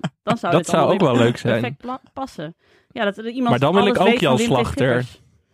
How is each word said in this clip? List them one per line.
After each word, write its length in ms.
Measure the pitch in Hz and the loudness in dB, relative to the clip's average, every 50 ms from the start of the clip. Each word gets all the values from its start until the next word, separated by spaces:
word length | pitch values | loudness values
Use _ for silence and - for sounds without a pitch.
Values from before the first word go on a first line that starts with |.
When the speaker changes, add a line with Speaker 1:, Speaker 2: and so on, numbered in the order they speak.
| - - - _ _ | -6 -8 -12 _ _
Speaker 1:
dan 140 | - 233 233 | -6 -4 -4
zou 140 | - 185 | -2 0
Speaker 2:
Dat 100 | 175 160 | 0 0
Speaker 1:
dit 80 | 170 - | 0 0
Speaker 2:
zou 80 | - 165 143 | 0 2 2
Speaker 1:
allemaal 80 | - - | 2 2
Speaker 2:
ook 80 | 208 190 143 | 2 2 2
wel 80 | 123 123 | 2 2
Speaker 1:
weer 60 | 117 | 2
Speaker 2:
leuk 120 | 117 120 - | 2 0 -2
zijn. 220 | - - 117 117 | -2 -2 -2 -2
Speaker 1:
perfect 200 | 113 - 139 - | -2 -4 -8 -10
pla-, 200 | - 240 254 262 - _ _ | -10 -10 -12 -12 -14 _ _
passen. 420 | - 269 262 - - 160 151 170 _ _ _ _ _ _ _ | -10 -10 -10 -10 -12 -12 -12 -14 _ _ _ _ _ _ _
Ja, 120 | - 247 226 | -6 -4 -2
dat 140 | 202 196 208 | -2 -2 -4
er 100 | 220 226 | -8 -8
iemand 220 | 233 262 254 240 | -6 -2 0 0
Speaker 2:
Maar 100 | - 123 | 0 2
dan 140 | 131 147 175 | 2 2 4
wil 80 | 196 | 4
Speaker 1:
alles 120 | 202 - 247 | 4 2 2
Speaker 2:
ik 40 | - | 2
ook 60 | 170 214 | 2 2
Speaker 1:
weet 100 | 233 247 | 4 4
van 80 | - 147 | 2 2
Speaker 2:
Jan 100 | 131 214 | 2 2
Speaker 1:
Wim 80 | 226 | 2
T. 40 | 240 | 2
Speaker 2:
Slachter. 540 | 139 123 117 104 - - 120 135 120 123 123 | 0 0 0 -2 -2 0 0 0 0 0 -2
Speaker 1:
Schippers. 180 | 120 - - _ _ _ _ _ _ | -6 -10 -20 _ _ _ _ _ _